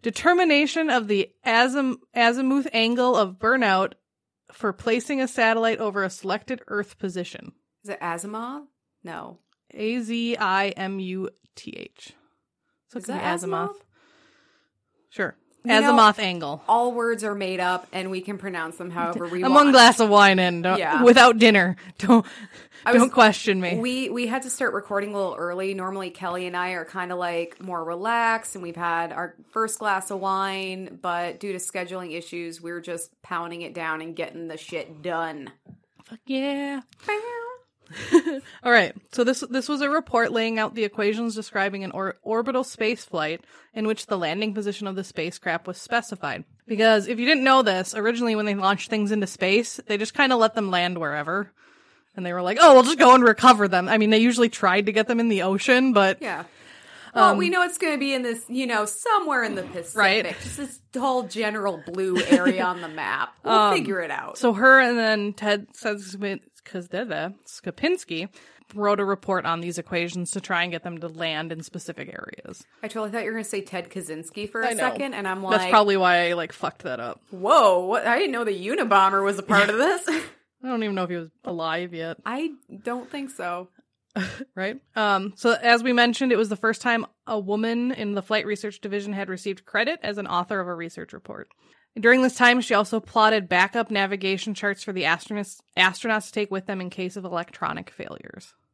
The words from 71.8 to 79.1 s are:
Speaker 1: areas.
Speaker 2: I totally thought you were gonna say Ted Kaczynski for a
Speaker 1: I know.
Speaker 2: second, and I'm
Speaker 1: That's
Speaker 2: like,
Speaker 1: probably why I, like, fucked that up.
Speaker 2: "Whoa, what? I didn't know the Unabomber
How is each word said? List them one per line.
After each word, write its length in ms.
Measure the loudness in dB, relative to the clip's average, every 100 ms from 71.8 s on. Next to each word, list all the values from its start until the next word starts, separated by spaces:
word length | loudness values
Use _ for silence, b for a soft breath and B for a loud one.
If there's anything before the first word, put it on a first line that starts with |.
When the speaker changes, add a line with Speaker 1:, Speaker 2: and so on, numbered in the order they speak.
| -14 -14 -14
Speaker 1:
areas. 540 | -14 -16 -16 -18 -20 -20 _
Speaker 2:
I 60 | -12
totally 220 | -8 -8
thought 100 | -6
you 60 | -6
were 20 |
gonna 120 | -8
say 180 | -6 -8
Ted 260 | -8 -10 -10
Kaczynski 600 | -12 -12 -12 -14 -12 -10
for 100 | -4
a 60 | -4
Speaker 1:
I 40 |
know. 160 | -2 -2
Speaker 2:
second, 240 | -2 -8
and 120 | -6 -6
I'm 140 | -6
Speaker 1:
That's 220 | 0 0
Speaker 2:
like, 80 | 4
Speaker 1:
probably 260 | 4 4 2
why 320 | 4 4 2
I, 40 |
like, 180 | -2 -6
fucked 300 | -6 -8 -8
that 180 | -10 -8
up. 220 | -8 -12 _
Speaker 2:
"Whoa, 560 | -8 2 4 6 4 0
what? 200 | -2 0
I 120 | 0
didn't 140 | 0
know 120 | -4
the 80 | -4 -4 -4
Unabomber 560 | -4 2 4 4